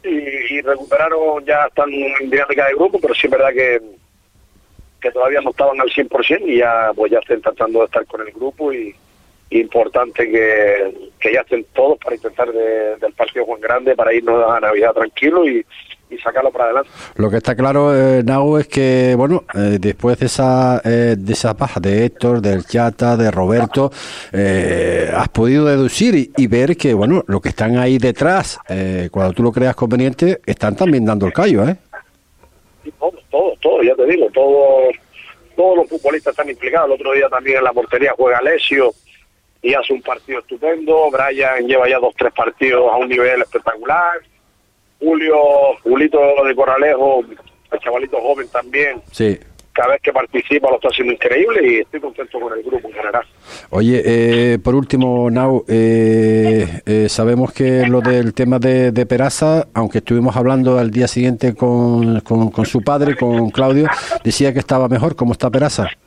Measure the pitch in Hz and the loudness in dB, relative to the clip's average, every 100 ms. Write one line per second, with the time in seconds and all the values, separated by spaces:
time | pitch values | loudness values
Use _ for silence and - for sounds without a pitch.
0 | 196 151 143 135 120 143 135 135 139 143 | -4 -6 -6 -8 -6 -6 -4 -4 -2 0
1 | 160 160 156 151 139 147 147 - 143 139 | 0 0 0 -2 -2 0 0 0 -2 -2
2 | 139 135 135 135 139 143 139 139 185 185 | -4 -4 -2 -2 0 0 0 2 0 0
3 | 151 120 139 131 135 127 131 120 110 95 | -2 0 0 2 2 2 0 0 -4 -20
4 | _ _ _ _ _ _ _ - - _ | _ _ _ _ _ _ _ -20 -20 _
5 | 123 127 131 143 135 - 139 135 131 - | -6 0 0 0 -2 0 0 2 -2 -2
6 | 131 131 117 175 190 123 120 113 110 107 | -2 -2 0 -2 0 2 2 2 0 0
7 | 107 113 - 117 110 - 113 113 113 117 | 0 0 0 -2 -2 -4 -2 0 0 -2
8 | 110 110 107 107 135 139 147 131 104 - | -6 -12 -14 -8 -10 -6 -6 -6 -10 -14
9 | _ _ _ _ _ 113 113 123 110 123 | _ _ _ _ _ -2 0 0 0 -2
10 | 120 - 117 113 110 107 104 101 95 95 | -4 -4 -2 0 2 2 2 2 -2 -6
11 | - _ 107 123 113 120 110 - 135 151 | -20 _ -2 -2 -2 -6 -4 0 0 0
12 | 139 117 113 - 120 113 113 110 107 107 | -4 -8 -8 -6 -4 -2 -2 -2 -4 -4
13 | 107 - 113 127 113 113 113 123 127 123 | -6 -4 -6 -4 -6 -6 -4 -2 0 0
14 | 113 117 117 120 113 113 107 104 113 113 | 2 0 2 2 2 0 0 2 2 0
15 | 110 - 143 175 160 120 - - - - | -4 -2 0 2 2 0 -6 -18 -20 -20
16 | _ 123 117 120 135 123 117 127 139 - | _ -10 -6 -2 -2 0 -2 0 -4 -12
17 | - - 107 110 - 120 131 139 143 139 | -16 -4 -2 0 -2 0 0 2 2 4
18 | 135 131 117 135 143 151 147 - 131 127 | 4 2 2 2 2 2 0 0 2 4
19 | 127 123 269 185 - 202 202 98 101 - | 2 2 2 0 -2 -2 0 0 0 0
20 | 120 123 127 - 131 127 127 123 113 117 | 0 0 -2 0 2 2 2 0 0 2
21 | 120 110 98 113 117 104 139 - 92 101 | 2 0 -2 -2 -2 -2 -4 -2 0 0
22 | 117 - 120 120 104 95 85 120 117 107 | 0 0 0 0 0 -2 -2 0 0 0
23 | 120 117 113 92 92 113 120 139 135 - | 0 2 0 0 0 0 0 0 -2 -4
24 | - - - - - 190 - 170 175 170 | -18 -18 -8 -2 0 0 -2 -2 -2 -2
25 | - - - - 113 143 151 139 131 - | -2 -4 -4 0 2 2 2 2 0 0
26 | 226 180 123 - 123 117 139 175 143 107 | 2 2 0 0 2 2 2 0 0 2
27 | 107 175 - 98 - - 110 123 127 131 | 2 0 0 -4 -4 -4 0 0 2 2
28 | 127 113 151 185 - - - 92 95 92 | 0 0 0 0 -2 -12 -10 -6 -4 -4
29 | 87 101 95 90 120 113 127 - 120 123 | -4 -2 -2 2 0 2 -2 0 -2 0
30 | 131 127 170 185 - - 107 95 185 139 | 0 0 0 0 -4 -4 -4 0 0 2
31 | 110 107 95 - 202 120 120 185 _ - | 2 0 -2 0 2 2 0 -2 _ -20
32 | _ _ _ _ _ _ _ _ 151 - | _ _ _ _ _ _ _ _ -20 -6
33 | 165 180 _ 139 180 - 156 170 175 131 | -6 -6 _ -2 -2 0 0 2 2 2
34 | 131 175 113 135 135 143 139 135 131 120 | 2 2 0 2 2 4 4 4 2 0
35 | _ - - - _ - 185 180 160 165 | _ -20 -20 -20 _ 0 2 2 0 -2
36 | 143 151 147 131 143 123 127 160 147 135 | -2 -2 -4 -4 -6 -6 -4 -2 0 -2
37 | 139 139 135 127 131 135 127 120 113 123 | 0 0 0 -2 -2 0 0 -2 -2 0
38 | 139 120 127 120 135 160 - 139 123 - | 0 2 2 2 0 0 0 2 0 0
39 | _ - _ _ _ _ 120 135 120 131 | _ -20 _ _ _ _ -2 -2 -2 -6
40 | 127 123 - 127 - 123 151 165 156 160 | -4 -10 -8 -12 -10 -6 -4 -2 0 2
41 | 156 131 139 135 131 131 123 131 127 131 | 2 0 -2 0 -2 0 0 2 2 2
42 | 120 - 123 - 113 - 135 123 123 117 | 0 0 -4 -2 -4 -2 0 2 2 2
43 | 127 123 123 127 117 117 - 110 120 160 | 0 0 0 0 -2 -4 -4 -6 -2 0
44 | 175 170 _ _ _ _ _ _ _ _ | 0 -4 _ _ _ _ _ _ _ _
45 | 156 160 156 151 147 143 139 131 117 131 | -2 0 2 2 4 4 2 0 -2 0
46 | 151 156 143 143 135 127 131 131 147 135 | 2 2 2 2 0 2 0 2 2 2
47 | 139 131 117 - - _ _ - - 120 | 2 0 -2 -14 -20 _ _ -8 -6 -6
48 | 208 - - 139 127 151 - 139 143 123 | -4 -4 -2 -4 -4 -8 -6 -4 -4 -6
49 | - - 110 95 - - _ - 120 139 | -16 -4 -2 -2 -10 -20 _ -2 0 0
50 | 147 131 123 127 - 147 135 127 131 123 | 0 -2 -4 -6 -2 -2 0 0 -2 -2
51 | 123 120 123 131 208 220 135 113 - 151 | -4 -2 0 0 0 2 2 0 -2 -8
52 | 139 123 127 127 120 113 117 127 110 107 | -10 -12 -12 -10 -8 -8 -6 -6 -6 -10
53 | 107 117 117 _ - - - 95 113 123 | -4 -4 -6 _ -20 -20 -8 0 2 2
54 | 104 117 117 117 120 120 - 131 135 135 | 2 2 2 2 2 0 0 0 0 0
55 | 127 123 120 117 131 131 - 113 113 113 | 2 2 0 0 0 0 0 2 4 4
56 | 110 110 110 110 110 110 85 82 - 107 | 4 4 4 2 2 2 0 -6 -2 0
57 | 107 - 113 120 127 - 131 131 123 123 | 0 0 0 0 -2 0 0 2 2 2
58 | 120 123 117 - 123 127 127 131 127 113 | 2 0 0 0 0 2 2 2 2 0
59 | 120 123 135 - 156 160 - - 110 113 | 0 0 0 0 0 0 0 -4 -2 -4
60 | - 120 123 120 123 131 127 123 120 113 | 0 0 0 0 0 2 2 2 0 0
61 | 123 123 127 120 127 110 123 120 120 120 | -2 0 -2 0 -2 0 0 2 2 2
62 | 117 110 - 113 113 - 110 127 107 143 | 2 0 0 0 0 -2 -2 -2 0 0
63 | 143 139 120 117 113 117 131 139 151 - | 0 0 0 0 -2 0 0 2 0 -2
64 | - - 117 - 139 131 - 131 127 120 | -6 -4 -4 0 0 0 0 0 2 0
65 | 160 151 120 117 127 127 147 - 95 - | -2 -2 -2 0 0 0 0 -2 -6 -8